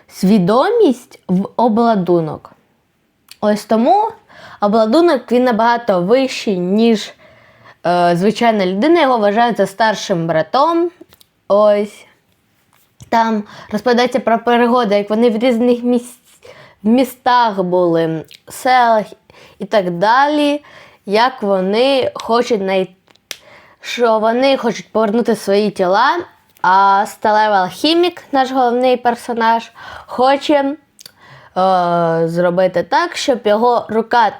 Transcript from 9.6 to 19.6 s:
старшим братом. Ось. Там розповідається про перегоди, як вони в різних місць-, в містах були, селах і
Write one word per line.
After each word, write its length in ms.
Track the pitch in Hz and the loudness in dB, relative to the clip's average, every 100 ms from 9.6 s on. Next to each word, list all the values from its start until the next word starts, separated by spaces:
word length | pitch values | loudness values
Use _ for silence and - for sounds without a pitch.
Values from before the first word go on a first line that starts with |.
| 190 | -2
старшим 600 | - 220 202 - 175 165 | 0 -2 -2 -4 -4 -2
братом. 640 | 160 156 254 311 339 339 - - _ _ _ _ | -2 -2 0 0 0 -2 -6 -20 _ _ _ _
Ось. 560 | 202 214 208 208 - - _ _ _ _ _ _ _ _ _ - | 2 4 2 -2 -10 -20 _ _ _ _ _ _ _ _ _ -4
Там 360 | 233 226 214 208 - - | -2 0 -2 -6 -16 -10
розповідається 480 | 208 247 240 247 247 | -6 -2 0 0 -2
про 180 | 214 226 | -2 -2
перегоди, 560 | 233 240 240 247 226 | 0 0 2 0 0
як 160 | 202 202 | -2 -2
вони 200 | 214 240 | 0 0
в 80 | 214 | 2
різних 440 | 254 226 247 240 | 0 0 0 0
місць-, 360 | 240 247 240 - _ _ - - - _ | 0 -2 -4 -16 _ _ -20 -20 -20 _
в 60 | 208 | 0
містах 720 | 247 247 - - 247 226 196 | 0 0 -2 0 2 2 -2
були, 640 | 180 180 175 165 165 160 - - - | -2 0 2 0 0 -4 -10 -20 -20
селах 580 | - 254 254 233 220 208 - _ - - | -8 0 2 2 2 -2 -12 _ -20 -20
і 60 | _ | _